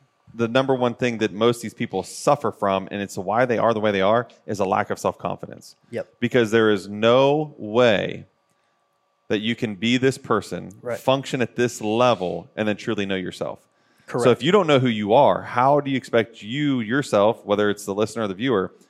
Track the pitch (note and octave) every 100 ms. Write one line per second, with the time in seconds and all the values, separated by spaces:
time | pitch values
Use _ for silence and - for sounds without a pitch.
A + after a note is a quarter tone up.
0 | _ _ _ A2 A#2 B2 C3+ C3 B2 A2
1 | B2 A2+ G#2+ F#2 A#2 A#2+ A2 - A#2+ F#2+
2 | - - - C#3+ A2 - G2+ F#2+ F#2+ G2+
3 | G2 - F#2 A2 B2+ G#2+ A2 A2 G#2+ G2+
4 | F#2+ A#2 A#2+ _ - G2+ F#2+ G2+ G#2 G2+
5 | G2 - F#2+ F#2 - - - - _ A#2
6 | - _ A#2+ B2+ A2+ A2+ A2 G#2 F#2+ G#2
7 | A2+ B2+ C#3 D3 D3+ - G#2+ A2 B2 F#2+
8 | F#2+ - - _ _ _ _ _ _ _
9 | _ _ - A2 G#2+ A#2 A#2 F#2+ A2 B2
10 | C3 C3 - G#2+ - F2+ F#2 F#2+ A#2+ A#2
11 | - C3+ C3 C3+ A2+ - A#2+ - G#2+ A2
12 | B2 G#2 F2+ F2 - - G#2+ G2 - G2+
13 | G2 F#2+ F#2 - C#2 - _ _ _ _
14 | - C3+ B2 A2+ C#3 G3+ E3 C#3 B2+ G#2+
15 | G2+ A#2+ B2+ F2+ G#2 A#2 C3 D3 C3+ C3
16 | - A#2 G#2+ - G#2 C3+ D3 C3 G#2+ C3
17 | C#3 G#2 G#2 - G2 G2+ G#2 G2+ - G2
18 | A2 A#2+ G#2+ F#2 C3 G#2+ F2+ -